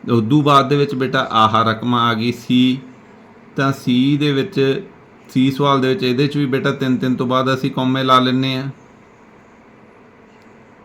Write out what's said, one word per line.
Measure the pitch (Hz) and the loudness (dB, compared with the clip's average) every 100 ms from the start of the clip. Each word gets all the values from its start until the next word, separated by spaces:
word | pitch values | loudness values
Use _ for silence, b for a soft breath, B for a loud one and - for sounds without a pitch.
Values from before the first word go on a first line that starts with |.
| - | 0
ਉਦੋਂ | 120 110 147 | -2 2 0
ਬਾਅਦ | 143 139 127 | 4 2 4
ਦੇ | 143 | 0
ਵਿੱਚ | 139 131 | 0 -2
ਬੇਟਾ | 127 135 127 | -2 -2 -2
ਆਹ | 113 110 110 113 | 2 2 2 0
ਰਕਮ | 110 123 120 | 0 -2 0
ਆ | 117 | 0
ਗਈ | 110 117 | 0 -2
ਸੀ, | 120 - 123 127 127 - - - - - - - - | -6 0 2 2 0 -8 -20 -20 -20 -20 -20 -12 -2
ਤਾਂ | 135 | -2
ਸੀ | 135 - 123 135 147 | -2 0 2 2 2
ਦੇ | 147 | 0
ਵਿੱਚ, | 135 135 135 135 135 - - - - - | 0 -2 0 0 0 -6 -20 -20 -20 -6
ਸੀ | 131 131 | 0 0
ਸਵਾਲ | 131 143 139 | 2 0 2
ਦੇ | 131 | 0
ਵਿੱਚ | 131 | 0
ਇਹਦੇ | 127 123 143 | 0 0 0
'ਚ | 143 | 0
ਵੀ | 139 | -2
ਬੇਟਾ | 131 143 | -2 -2
ਤਿੰਨ | 135 131 127 | -4 -2 -2
ਤਿੰਨ | 131 127 | 0 -2
ਤੋਂ | 127 | 0
ਬਾਅਦ | 127 131 | 0 0
ਅਸੀਂ | 135 139 | -2 -4
ਕੌਮੇ | 131 131 131 | -4 -4 -2
ਲਾ | 131 127 | 2 2
ਲੈਂਦੇ | 127 127 135 131 | 2 -2 -2 -4
ਹਾਂ। | 139 - - - - - - - - - - - - - - - - - - - - - | -8 -12 -20 -20 -20 -20 -20 -20 -20 -20 -20 -20 -20 -20 -20 -20 -20 -20 -20 -20 -20 -20